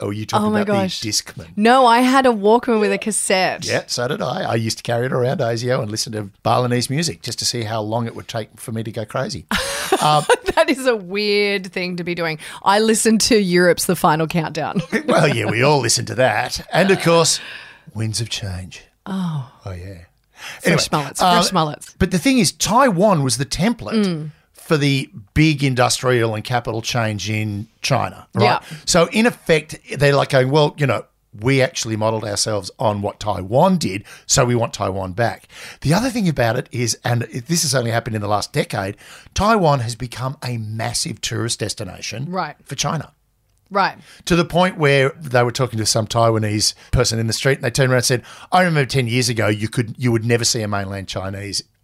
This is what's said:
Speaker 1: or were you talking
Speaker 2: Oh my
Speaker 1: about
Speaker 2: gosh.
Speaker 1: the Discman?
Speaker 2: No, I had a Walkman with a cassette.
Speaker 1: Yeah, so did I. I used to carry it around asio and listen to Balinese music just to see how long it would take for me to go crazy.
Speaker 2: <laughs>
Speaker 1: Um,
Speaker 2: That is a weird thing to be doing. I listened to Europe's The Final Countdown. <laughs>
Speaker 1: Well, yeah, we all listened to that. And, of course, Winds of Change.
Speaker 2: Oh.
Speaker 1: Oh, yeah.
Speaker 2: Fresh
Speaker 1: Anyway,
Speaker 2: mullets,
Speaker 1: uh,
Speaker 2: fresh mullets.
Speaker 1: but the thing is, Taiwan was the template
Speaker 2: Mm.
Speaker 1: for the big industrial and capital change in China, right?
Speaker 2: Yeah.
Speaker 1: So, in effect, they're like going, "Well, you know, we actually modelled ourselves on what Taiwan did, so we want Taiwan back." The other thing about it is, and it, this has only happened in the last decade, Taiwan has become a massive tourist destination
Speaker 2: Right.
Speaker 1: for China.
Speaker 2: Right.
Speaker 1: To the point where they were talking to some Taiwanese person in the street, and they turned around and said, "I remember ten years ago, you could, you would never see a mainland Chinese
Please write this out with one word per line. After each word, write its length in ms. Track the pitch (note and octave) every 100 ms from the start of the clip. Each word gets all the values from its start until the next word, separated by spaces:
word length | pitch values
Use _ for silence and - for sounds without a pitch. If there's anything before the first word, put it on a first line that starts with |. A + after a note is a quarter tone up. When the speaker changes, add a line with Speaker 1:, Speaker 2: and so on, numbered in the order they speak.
Speaker 1:
or 60 | G#2
were 60 |
you 120 | G#2+ A2
talking 220 | G#3 G#3+
Speaker 2:
Oh 20 |
my 120 | G#3+
Speaker 1:
about 120 | G#3
Speaker 2:
gosh. 260 | G3+ F#3+ -
Speaker 1:
the 80 | G#3+
Discman? 380 | - - - E2+ G3+
Speaker 2:
No, 300 | A3+ C4 A#3+
I 140 | A#3
had 240 | B3+ C4 B3+
a 80 |
Walkman 480 | A3 G3+ A#3+ - A3
with 100 | G3+
a 60 | G3
cassette. 640 | A3 - - F#3+ E3+ G#2
Speaker 1:
Yeah, 200 | G#2+ B2 -
so 220 | A#2+ B2
did 120 | -
I. 220 | E2 F#3
I 120 | F3 A#2
used 220 | A2+ -
to 40 |
carry 220 | - A#2 B2+
it 80 |
around 260 | B2+ B2 C3+
asio 420 | A#2 A#2 B2 C3+
and 80 | G#2+
listen 220 | G#2+ A2+
to 160 | G#2+ G2+ _
Balinese 460 | A2 A#2+ B2 B2 A#2+
music 320 | C#3 E3 G2
just 180 | - -
to 60 | -
see 180 | B2
how 160 | G#2+ A2+
long 260 | G#2+ A2+ A2+
it 80 | G#2
would 120 | -
take 320 | A2+ G#2+ -
for 140 | -
me 100 | A2+
to 80 | A2
go 140 | G#2+ G#2+
crazy. 400 | B2+ D#3+ A2+ -
Speaker 2:
<laughs> 40 | - - - - -
Speaker 1:
Um, 240 | D3+ D3+ D3+ B4 F#4+ E4
Speaker 2:
That 140 | D#4+
is 160 | C4 B3+
a 80 | A3+
weird 760 | F3 G3+ G#3 G3+ G3+ G3+ F#3
thing 240 | F#3+ F3+ F3
to 60 |
be 120 | E3+ E3+
doing. 240 | E3 D#3 - -
I 160 | - G#3
listened 420 | A3 A3+ A3+ A3
to 160 | - A3
Europe's 460 | F#3 F3 F3+ E3 -
The 100 | E3+
Final 300 | F3+ D#3 D#3+
Countdown. 540 | F3 D#3 D#3 B2+ E3+ -
<laughs> 120 | A3+ -
Speaker 1:
Well, 220 | - D#3
yeah, 180 | A#2 G#2
we 160 | A2
all 160 | C#3 C#3+
listened 280 | A#2 - A2
to 80 | A2
that. 500 | B2+ G#2+ B2+ - -
And, 160 | - F#3+
of 100 | F#3
course, 380 | E3 E3+ D3+ - - - - - -
Winds 260 | G#2+ A2 G2+
of 100 | A2
Change. 520 | - G2+ F2+ F#2 - - _ G3
Speaker 2:
Oh. 460 | F#3+ F3 D3+ A#2+ _ G2+
Speaker 1:
Oh, 60 |
yeah. 280 | F2+ F#2+ F2 E2+ _ _ - - -
Speaker 2:
Fresh 40 | F#3
Speaker 1:
Anyway, 180 | D#3+ -
Speaker 2:
mullets, 300 | D#3 C#3 -
Speaker 1:
uh, 180 | F#3 F3
Speaker 2:
fresh 120 | F3
mullets. 420 | F3 D3+ - - -
Speaker 1:
but 120 | F#3
the 80 | F3+
thing 200 | C4+ C4
is, 120 | E3
Taiwan 720 | - - A#3 C4+ E3+ G#3+ E3
was 140 | C3 A#2+
the 80 | C#3
template 580 | - G#3 A#3+ G#3 G#3+ G3
Speaker 2:
Mm. 260 | D#3 D3+ - _
Speaker 1:
for 220 | _ - D#3
the 340 | C#3+ C3+ - - - -
big 280 | D#3+ C#3
industrial 720 | C#3 B2 B2 - B2+ B2 A2+ G#2+
and 80 |
capital 380 | - B2 B2 A2
change 480 | - B2 A2 G#2 G2
in 380 | G#2+ G#2+ G2+ - _
China, 460 | - B2 F#2+ - -
right? 100 | F#3+
Speaker 2:
Yeah. 340 | G#3 - - D#3 -
Speaker 1:
So, 220 | F3 E3+
in 160 | A3 A#3
effect, 500 | - - D#3 D3+ D3 - B2+
they're 180 | C#3+ C#3
like 140 | C3
going, 200 | C3+ C3
"Well, 240 | D3+ D3 -
you 100 | C3+
know, 180 | G#2 - _ _ G#2
we 240 | A#2 C3+
actually 360 | B2+ - A2+ G#2+
modelled 260 | A2 A2
ourselves 480 | G#2+ G2+ A2+ G#2 F#2 -
on 220 | A#2 G#2
what 180 | G2+ -
Taiwan 580 | G#2 F#2 F#2+ B2 F#3+ F3+
did, 260 | - G2 - - -
so 200 | - B2
we 100 | A#2+
want 180 | G#2+
Taiwan 400 | - G2+ F#2+ F#2
back." 340 | F2+ A2+ F#2+ - - - -
The 120 | C3
other 160 | F3+ C4
thing 200 | A#3 F3+
about 280 | C3 A#2 B2
it 120 | -
is, 260 | A#2+ A#2 -
and 200 | A#2+ A#2+
it, 240 | - C3 C3+
this 160 | E3+
has 100 | C#3+ C3
only 160 | A#2
happened 240 | A#2 A#2+ G#2+
in 60 |
the 60 | G2+
last 260 | G2+ -
decade, 420 | D3 E3+ A2 G2 - - - -
Taiwan 460 | - G#3 A3 D#3+ C#3
has 140 | A#2 A#2
become 420 | B2 - C3 C#3+
a 140 | B2+ A#2+
massive 640 | G#2+ A2 A#2 A#2+ - A2+
tourist 380 | - A2 A#2 -
destination 720 | G#2+ - F#2+ E2 - A2 D#3+
Speaker 2:
Right. 240 | F#3 D3+ -
Speaker 1:
for 120 | - C#3
China. 360 | C#3+ D#3 - _ _ _ _ _ -
Speaker 2:
Right. 260 | G3 F3 - - - -
Speaker 1:
To 100 | E3+
the 100 | E3
point 320 | E3+ F#3 G3+
where 320 | C#3+ C#3 C3 -
they 220 | C#3+ B2
were 80 | A#2+
talking 280 | A#2 A#2+ A2
to 60 | G#2+
some 200 | A2+ G#2+
Taiwanese 640 | A#2 A2+ A2 G#2+ G#2 - - -
person 260 | C3 A#2+ A2+
in 80 | A2+
the 60 |
street, 220 | - C#3 C#3
and 80 |
they 80 | B2
turned 180 | C#3+ C3
around 60 | B2+
and 80 | -
said, 160 | - - - -
"I 100 | F#3
remember 240 | F3+ D3+ B2+
ten 220 | C#3 A#2
years 200 | B2 A#2+
ago, 200 | A2+ G#2+
you 200 | G#2 G#2+
could, 280 | - G#2+ A#2+
you 140 | B2
would 120 | A#2
never 220 | A#2 A#2+ A#2
see 160 | A#2+
a 60 | G#2+
mainland 400 | G2+ G2 G2 F#2
Chinese 560 | G2+ F#2+ G2 G2+ F#2 - _